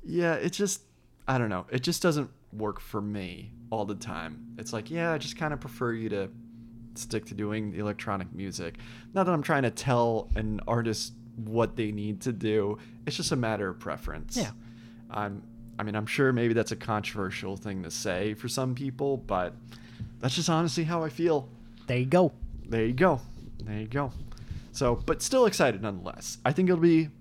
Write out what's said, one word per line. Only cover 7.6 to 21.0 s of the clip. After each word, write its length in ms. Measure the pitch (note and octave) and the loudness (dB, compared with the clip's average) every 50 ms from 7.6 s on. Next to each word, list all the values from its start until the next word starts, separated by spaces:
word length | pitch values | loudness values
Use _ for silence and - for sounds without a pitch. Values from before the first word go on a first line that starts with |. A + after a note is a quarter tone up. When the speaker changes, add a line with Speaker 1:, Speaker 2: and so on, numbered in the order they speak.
| G#2+ G#2 | -2 -2
Speaker 1:
the 80 | F2 E2+ | -4 -2
electronic 520 | G#2 G#2 G#2 - - - G2+ G2 F#2 F2 - | -2 -2 -2 -4 -4 -4 -4 -4 -4 -6 -8
music. 440 | E2 G2 G2 - - F2 E2+ E2 - - - - - - - - | -8 -8 -6 -6 -6 -6 -6 -8 -10 -14 -16 -16 -16 -18 -6 2
Not 120 | F#3+ F#3+ | 2 4
that 60 | F3+ F3+ | 4 4
I'm 100 | D#3 C#3 | 0 2
trying 200 | - E3 C#3+ C3+ | 2 2 4 4
to 80 | A#2 | 2
tell 580 | A2+ - - B2+ B2+ A#2+ A#2+ A#2 A#2 A2 - - - | 0 0 2 4 6 6 6 6 4 0 0 0 0
an 240 | A2+ A2 A2 G#2+ G2+ - - | 0 2 0 -2 -2 0 2
artist 460 | A2+ A#2+ A2+ A#2 G#2+ G#2 - - - - - - - - | 2 2 2 2 0 -2 -4 -8 -10 -16 -18 -16 -12 -10
what 380 | A2+ G#2+ A2 A#2 A#2 G#2+ - A#2+ | -8 -2 2 2 2 2 2 -2
they 140 | A2+ G#2+ | -2 -2
need 300 | G#2+ G#2 G2+ G#2+ G#2+ F#2 | -2 -2 -2 -2 -4 -2
to 120 | - C3 A#2+ | -2 -4 -2
do. 440 | F#2+ G2+ G#2+ G#2+ A2 G2+ G2+ G#2 A2+ - - - - - | 0 0 2 4 4 2 2 -2 -4 -8 -18 -18 -8 -6
It's 100 | - B2+ | -6 -4
just 160 | - E3 - | -2 0 0
a 40 | D3+ C3 | 0 2
matter 320 | A#2+ A2 A2 G2+ G2+ F#2+ | 2 0 0 0 0 -2
of 100 | F2 - | -4 -4
preference. 560 | - - D2+ - - - D2+ E2 - - - | -6 -6 -6 -6 -6 -8 -6 -6 -8 -4 -2
Speaker 2:
Yeah. 160 | B3+ G#3 - - - - - - - - - - - - - | -2 -2 -2 -4 -12 -16 -18 -18 -18 -18 -20 -20 -20 -16 -10
Speaker 1:
I'm, 340 | - G#2 G#2 G2+ G2+ G#2 - - - - - - - - | -6 -4 -4 -4 -4 -8 -10 -14 -16 -16 -16 -14 -6 -4
I 40 | G#2 | -4
mean, 120 | G#2+ G#2 | 0 0
I'm 100 | G#2+ G#2+ | 0 0
sure 280 | G#2+ - - C#3 C3 C3 | 0 4 6 6 6 8
maybe 200 | A#2+ A#2 A#2+ A2+ | 6 6 6 6
that's 200 | A2+ A2 - A2+ | 6 4 2 0
a 20 | |
controversial 800 | - - - A2 G#2+ G#2 - - G#2 G2 F#2+ F#2 - - F#2+ G2 | -6 -2 0 0 0 0 -2 -4 -2 -2 -2 -2 -4 -6 -6 -6
thing 280 | F#2+ - A2 G2 F#2+ F2+ | -6 -6 -6 -6 -4 -6
to 80 | E2 | -6
say 420 | F2 - - G#2 F2+ F2+ G2+ G#2+ G#2+ | -6 -4 -2 0 0 2 2 0 -2
for 160 | G#2+ - B2 | -2 -4 -4
some 260 | A#2+ - C3 B2+ B2+ | -2 0 0 0 -2
people, 400 | B2 C#3 C3+ B2+ B2+ C#3+ C#3 C#3 | -2 -2 -4 -2 0 0 0 0
but 380 | B2+ - - G#2 F#2 F2+ F2 - - - - - - - - - - - - - - | 0 0 0 0 2 2 0 -4 -8 -16 -16 -16 -16 -16 -18 -12 -12 -12 -12 -10 -2
that's 160 | - C3+ B2+ | -2 0 0
just 140 | - E3 F3+ | 2 2 4
honestly 340 | E3+ D#3+ E3+ E3+ - F3 E3 | 4 4 4 2 2 0 0
how 200 | D#3 F3 E3+ | 0 0 0